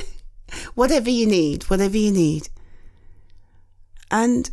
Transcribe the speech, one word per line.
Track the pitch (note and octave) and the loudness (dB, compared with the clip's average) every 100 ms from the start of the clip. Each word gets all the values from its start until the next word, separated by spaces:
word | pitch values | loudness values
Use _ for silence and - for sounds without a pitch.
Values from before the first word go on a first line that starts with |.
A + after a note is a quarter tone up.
| - - - - - - - | -6 -10 -16 -20 -16 -14 -10
Whatever | - C4 D4 A#3 | 0 4 4 2
you | B3 A3 | 2 2
need, | F#3+ D3+ C#3+ | 4 2 -2
whatever | - F#3+ G3 G#3+ | -2 0 2 2
you | G#3+ | 2
need. | F#3+ D#3+ D#3 - - - - - - - - - - - - - - - - - | 2 2 0 -6 -16 -18 -20 -20 -20 -20 -20 -20 -20 -20 -20 -20 -20 -20 -18 -4
And | G#3+ A#3+ B3 B3+ | 0 2 0 -2